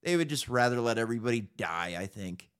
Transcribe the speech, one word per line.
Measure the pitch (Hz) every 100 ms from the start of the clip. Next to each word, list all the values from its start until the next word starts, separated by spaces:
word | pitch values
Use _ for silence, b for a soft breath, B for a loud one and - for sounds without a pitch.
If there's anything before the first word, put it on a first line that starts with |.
they | 165 175
would | 160
just | 123 -
rather | 123 123 123
let | 117 113
everybody | 113 117 113 120 101 -
die, | 87 82 87 87
I | 98
think. | - 95 90 - _